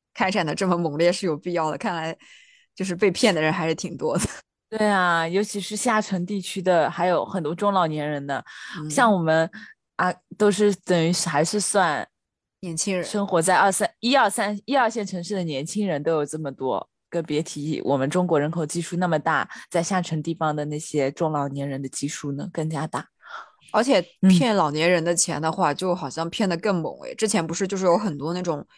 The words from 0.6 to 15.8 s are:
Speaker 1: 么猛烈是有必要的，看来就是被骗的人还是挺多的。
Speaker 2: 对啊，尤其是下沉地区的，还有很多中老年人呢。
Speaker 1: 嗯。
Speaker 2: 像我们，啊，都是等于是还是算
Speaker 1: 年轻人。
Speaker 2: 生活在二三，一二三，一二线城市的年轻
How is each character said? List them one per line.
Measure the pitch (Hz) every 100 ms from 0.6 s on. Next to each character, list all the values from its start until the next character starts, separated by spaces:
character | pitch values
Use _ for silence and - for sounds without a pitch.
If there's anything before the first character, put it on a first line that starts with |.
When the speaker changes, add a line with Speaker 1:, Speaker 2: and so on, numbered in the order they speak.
| 190
Speaker 1:
么 | 175
猛 | 170 143
烈 | 170
是 | 190 190
有 | 151
必 | -
要 | 170 156
的， | -
看 | 233 170
来 | 160 160 - - _ _ _ -
就 | 190
是 | 175
被 | 202
骗 | - 233
的 | 170
人 | 156
还 | 185 165
是 |
挺 | 160 - 131
多 | 156 156
的。 | - - - _ -
Speaker 2:
对 | 220 214
啊， | 202 180 170 165
尤 | 180
其 | 208 202
是 | 185 208
下 | 247 214
沉 | 214 185 180
地 | 202
区 | 175 -
的， | 185 175 147
还 | 170 175
有 | 170 -
很 | 196
多 | 151
中 | 170 202
老 | 196 165
年 | 151 147
人 | 147 139
呢。 | 135 - - - 185
Speaker 1:
嗯。 | 151
Speaker 2:
像 | 151 240
我 | 196
们， | 160 160 165 - - - _ -
啊， | 180 - - 185
都 | 208
是 | 196 208 196 -
等 | 175 165
于 |
是 | 175 -
还 | 147 165
是 | 214
算 | - 202 180 139 - _ _ _ _ -
Speaker 1:
年 | 185 165
轻 | - 185
人。 |
Speaker 2:
生 | 170 208 196
活 | 185
在 | 165 180
二 | 196
三， | 185 202 -
一 | 233 269
二 | 220
三， | - 208 208 -
一 | 269
二 | 233
线 | 226 202
城 | 185
市 | 170 202
的 |
年 | 170 139
轻 | 156 208